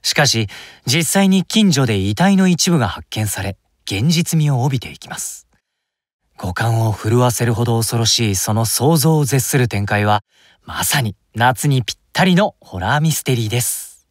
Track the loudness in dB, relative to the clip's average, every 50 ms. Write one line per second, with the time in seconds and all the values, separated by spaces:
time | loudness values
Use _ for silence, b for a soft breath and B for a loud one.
0 | -4 -4 0 0 0 0 0 -2 -4 -4 B B B B B B B -2 -2 -2
1 | 0 0 2 2 4 4 4 2 0 _ 2 2 4 4 4 2 2 0 0 0
2 | 0 -2 0 2 2 2 4 4 4 2 2 2 2 0 2 2 0 -2 -4 -10
3 | -14 _ -6 -6 -4 -4 -4 -6 -6 -8 -8 _ _ _ _ _ _ -8 -4 -2
4 | 0 0 2 0 0 0 0 0 2 2 0 0 0 0 -2 -2 -6 -8 -18 -18
5 | -18 -16 -12 -12 -12 -12 -12 -16 _ _ _ _ _ _ _ _ _ _ _ _
6 | _ _ _ _ _ _ _ -10 -10 -8 -4 -2 -2 0 0 2 0 0 -2 -2
7 | -2 2 2 4 4 2 0 0 -2 -2 0 0 0 0 0 0 -2 -2 -2 -2
8 | 0 0 0 0 0 0 -2 -2 -2 -2 0 0 0 -2 -2 0 2 2 2 4
9 | 4 2 2 2 2 2 0 -2 0 0 0 0 0 0 -2 -4 -2 0 0 0
10 | 2 2 0 0 b b b b b b b b _ -12 -8 -6 -4 -2 -2 -2
11 | -2 -2 -6 _ _ _ _ 2 2 2 2 2 0 2 2 2 0 -4 -10 _
12 | _ _ _ 0 2 4 4 4 2 2 _ _ _ -12 -10 -6 -2 -2 0 0
13 | 0 0 -2 -2 -2 -2 -2 -2 -2 -2 -2 -2 -4 -4 -6 -8 -12 -16 -20 _
14 | _ _